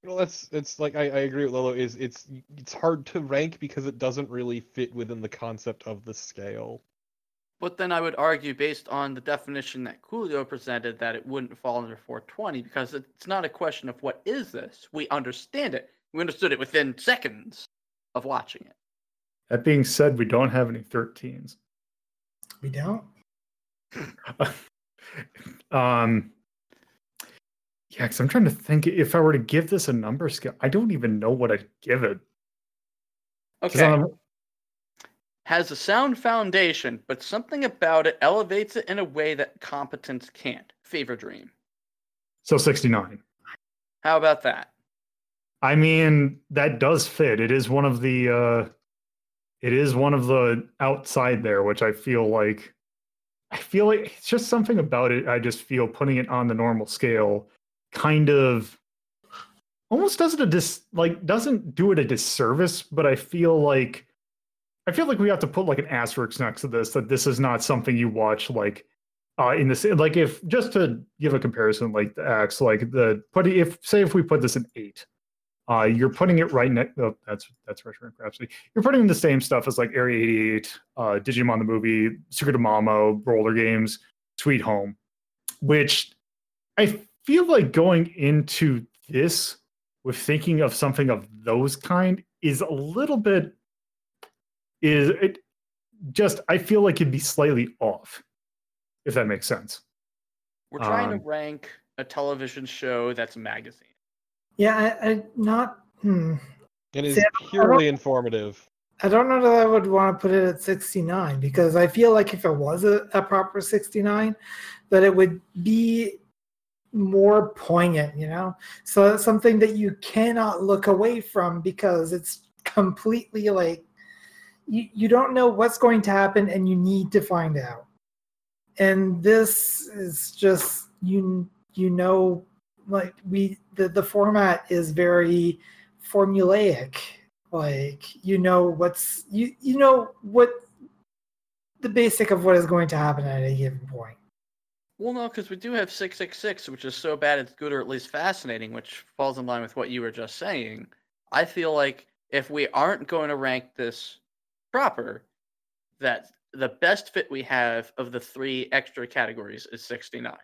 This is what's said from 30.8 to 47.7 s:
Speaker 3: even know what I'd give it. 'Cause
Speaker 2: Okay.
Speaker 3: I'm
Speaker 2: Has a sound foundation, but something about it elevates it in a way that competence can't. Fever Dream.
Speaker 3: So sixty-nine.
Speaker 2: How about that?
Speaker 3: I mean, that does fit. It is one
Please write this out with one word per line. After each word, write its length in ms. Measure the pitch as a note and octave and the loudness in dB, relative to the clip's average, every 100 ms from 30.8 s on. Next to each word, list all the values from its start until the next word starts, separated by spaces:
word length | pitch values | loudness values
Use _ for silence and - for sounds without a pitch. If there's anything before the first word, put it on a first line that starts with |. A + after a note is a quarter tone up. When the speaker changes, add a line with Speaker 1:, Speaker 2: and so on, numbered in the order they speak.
| A#3 | 0
Speaker 3:
even 260 | D#3+ A#2 G#2+ | -2 -2 -2
know 140 | A2 | 0
what 180 | C3 A#2+ | 0 0
I'd 200 | G#2 - _ | 0 -4 _
give 220 | - B2+ | -2 0
it. 160 | A#2+ G2 _ _ _ _ _ _ _ _ _ _ _ _ _ _ | 0 -4 _ _ _ _ _ _ _ _ _ _ _ _ _ _
'Cause 140 | F3+ C#3 | -4 4
Speaker 2:
Okay. 100 | D#3 | 6
Speaker 3:
I'm 220 | D3+ D#3 - _ _ _ _ _ _ _ _ - _ _ _ - | 6 2 -6 _ _ _ _ _ _ _ _ -20 _ _ _ -2
Speaker 2:
Has 240 | E3+ E3+ | -2 0
a 60 | C#3+ | -6
sound 400 | - G#3+ C#4 A#3+ | 0 2 2 0
foundation, 840 | A#3 A3+ G3+ F#3 F3+ D3+ B2 A#2 - | -2 0 0 0 0 0 -6 -10 -10
but 140 | C3 | -10
something 420 | - G#3+ A#3+ D4 | -6 -10 -8 -6
about 440 | C4+ - E3 D#3+ D#3 | -6 -2 2 4 2
it 100 | - | 2
elevates 540 | C#3+ G3+ F#3+ G3 G#3 A#3 | 2 2 -2 -4 -4 -8
it 140 | - | -6
in 100 | G3 | -6
a 40 | |
way 320 | F3 C#3 D#3 D3 | -6 -4 -4 -4
that 260 | D3+ _ | -6 _
competence 680 | - C#3+ C#3 C#3 - B2+ - | -12 -10 -10 -12 -12 -12 -14
can't. 420 | _ C#3 - _ _ | _ -12 -12 _ _
Fever 340 | _ E3+ B2+ A#2+ | _ -8 -8 -10
Dream. 360 | - - - _ _ _ _ _ _ _ _ _ | -12 -18 -20 _ _ _ _ _ _ _ _ _
Speaker 3:
So 160 | - C#3+ | 0 2
sixty-nine. 640 | D3+ C#3 B2+ A2+ F#2 - _ _ - - _ _ _ _ | 2 2 0 0 -4 -16 _ _ -20 -20 _ _ _ _
Speaker 2:
How 160 | D#3 D#3+ | 0 4
about 240 | D#3 D3+ | 4 2
that? 320 | - - - _ _ _ _ _ _ _ _ _ | 0 -4 -10 _ _ _ _ _ _ _ _ _
Speaker 3:
I 140 | C3+ D3+ | 2 4
mean, 640 | D#3 D#3+ D#3+ D3+ C#3 C#3 _ | 6 6 6 6 4 -2 _
that 300 | D3 D3 A#2 | 0 0 2
does 280 | C3+ E3 - | 2 2 -2
fit. 320 | - D3 G#2+ | 0 2 2
It 120 | A2+ | 2
is 180 | C3+ | 0
one 160 | A2+ | 0